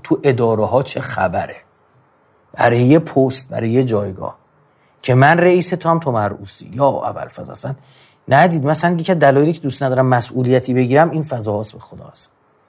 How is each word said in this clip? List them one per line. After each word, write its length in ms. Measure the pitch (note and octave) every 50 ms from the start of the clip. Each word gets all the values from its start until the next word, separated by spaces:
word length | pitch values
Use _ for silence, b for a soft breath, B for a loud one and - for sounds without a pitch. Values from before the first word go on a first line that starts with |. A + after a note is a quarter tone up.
| -
تو 160 | - D#3+ - -
اداره 420 | C#3+ B2+ A2+ A#2+ A2+ A2+ G#2+ G#2+
ها 180 | F#2+ A2+ C3 C#3
چه 180 | - - -
خبره؟» 540 | C3+ - - - F#2+ F#2 F2 E2+ D#2 - - - - _ _ _ _ _ _ _ _ _ _ _ _ _ _ _ _ _ -
برای 260 | - B2 A#2+ A#2+ A#2+
یه 200 | B2 B2+ D3 E3
پست، 500 | E3 D#3+ - C3+ C3 C3+ C3 - - -
برای 200 | - A2+ A2+ A2+
یه 140 | A#2 B2+ C#3
جایگاه، 540 | B2+ A2 G2+ G2+ G2 F#2+ - - - - _ _ _ _ _ _ _ _ _ _ _ _ _
که 140 | - - B2
من 220 | B2+ C3+ D3 E3 E3+
رئیس، 320 | E3+ F3+ F3+ F3+ E3+ -
تو 200 | F#3 E3+ - E3
هم 100 | E3 E3
تو 120 | D#3+ C#3+
مرئوسی. 600 | B2 A2 G#2 G2+ G2+ - - G2 - - - - F#2+
یا 140 | A#2+ C#3+ C3+
ابوالفضل، 640 | - - - - - - - - - - - -
اصلاً 240 | - - - - C#3 - b b b b b b b b b -
ندید. 380 | B2+ C#3+ E3+ F#3 E3+ D#3 C3
مثلاً 260 | D3 D#3 D#3 - F3
یکی 200 | F3+ E3 E3 -
از 80 | F#3 E3
دلایلی 340 | D3 C#3 C3 C#3 D3 D#3+ E3
که 80 | E3
دوست 220 | - C#3 B2+ - C#3
ندارم 220 | C3 B2+ C3 C3
مسئولیتی 680 | B2+ B2+ A#2+ A2+ - - B2+ B2+ B2 B2+ B2+ B2 - B2+
بگیرم، 360 | B2+ B2+ A#2+ C3 C#3+ E3 E3+
این 140 | - D#3+ D3+
فضاهاست، 500 | - C3+ A#2+ G#2 G#2+ G2+ G#2 A2 - -
به 60 | -
خدا 260 | - - - - -
هست. 260 | - - - - - _ _ _ _ _ _ _